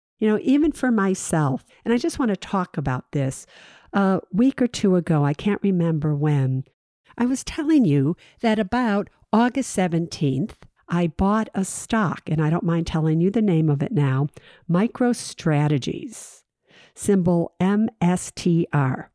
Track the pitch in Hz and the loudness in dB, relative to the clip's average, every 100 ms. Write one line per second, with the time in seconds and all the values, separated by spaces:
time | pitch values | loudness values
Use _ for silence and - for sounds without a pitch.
0 | _ - 214 214 - 285 311 - 254 220 | _ -2 0 0 2 2 2 0 0 2
1 | 196 190 - 160 143 - _ _ - 240 | 0 -2 -2 0 0 -2 _ _ -2 0
2 | 339 - 247 190 - 196 180 - 139 127 | -2 -2 -2 -2 -4 -4 -4 -4 -4 -4
3 | - 147 131 - - - - - - 202 | -4 -4 -4 -6 -16 -20 -20 -20 -6 0
4 | 190 190 - 185 262 - 247 - 202 180 | 2 0 -2 0 0 2 -2 0 2 2
5 | 165 156 143 151 214 202 202 180 165 160 | 2 0 2 0 -2 0 0 0 0 0
6 | 151 143 151 143 131 131 - _ _ _ | 0 0 2 2 2 -2 -6 _ _ _
7 | _ - 247 262 - - 294 311 196 143 | _ -4 -2 -2 -6 -6 2 4 4 4
8 | 139 175 - - 233 214 196 240 240 202 | 2 -2 -10 -4 -2 0 0 0 0 0
9 | 170 _ - 214 240 269 247 - 180 165 | -4 _ -2 2 2 0 -4 -2 0 0
10 | 170 - 143 135 208 - - _ - 170 | -4 -2 -2 -2 -4 -8 -20 _ -6 -2
11 | 175 - 196 214 214 - 190 - - 226 | -2 0 0 0 -2 -4 -6 -8 -2 0
12 | 180 - - 156 156 170 170 170 165 160 | 0 -4 -4 -2 0 0 0 -2 -2 -2
13 | 160 160 185 226 214 160 160 143 147 143 | 0 2 2 2 2 2 2 0 0 0
14 | 139 131 147 - - - - 170 233 - | 0 0 -2 -6 -20 -20 -2 0 0 0
15 | 247 233 - - 165 147 147 147 - - | -2 -2 -6 -6 0 2 2 0 -2 -8
16 | 240 - - - _ _ _ - - - | -12 -16 -20 -20 _ _ _ -20 -20 -8
17 | - 196 175 170 - - 185 208 220 - | 0 2 4 2 0 -2 0 2 0 0
18 | 175 185 - - 180 170 - 147 131 - | 0 0 -4 -4 0 2 2 0 0 -2
19 | - | -10